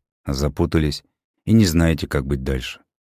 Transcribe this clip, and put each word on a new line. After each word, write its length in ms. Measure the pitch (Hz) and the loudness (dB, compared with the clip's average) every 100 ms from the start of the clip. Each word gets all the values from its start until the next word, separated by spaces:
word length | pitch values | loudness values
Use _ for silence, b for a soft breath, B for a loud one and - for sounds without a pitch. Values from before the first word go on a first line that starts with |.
| _ _ - | _ _ -6
запутались 800 | 67 71 71 82 82 76 - - _ _ _ - | -4 -2 -2 0 0 0 -4 -12 _ _ _ 2
и 60 | |
не 140 | 113 98 | 4 4
знаете, 420 | 82 82 78 - | 4 2 0 -2
как 180 | 76 65 | -4 -2
быть 180 | 69 | -4
дальше. 360 | 65 65 - - _ _ _ | -4 -6 -8 -16 _ _ _